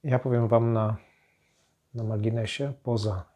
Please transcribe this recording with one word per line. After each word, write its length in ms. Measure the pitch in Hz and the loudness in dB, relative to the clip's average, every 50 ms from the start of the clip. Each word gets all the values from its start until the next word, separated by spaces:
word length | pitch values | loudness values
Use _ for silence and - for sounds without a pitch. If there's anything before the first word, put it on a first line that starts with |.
| - | 2
Ja 160 | 143 127 127 | 2 0 2
powiem 280 | - 135 123 117 117 | 2 2 2 2 4
wam 260 | 107 117 117 117 117 113 | 4 4 4 4 4 2
na, 220 | 113 110 107 107 - - _ _ _ _ _ _ _ _ _ _ _ _ _ _ _ _ _ - | 2 0 0 -2 -4 -10 _ _ _ _ _ _ _ _ _ _ _ _ _ _ _ _ _ -10
na 100 | 120 113 | -8 -6
marginesie, 680 | 110 110 104 104 113 113 117 110 104 - - 143 143 135 - _ | -4 -4 -2 -2 -2 -2 -2 -4 -4 -4 -6 -6 -6 -6 -6 _
poza, 420 | 120 117 110 101 107 92 92 - _ _ | -2 -2 0 0 -2 -4 -4 -8 _ _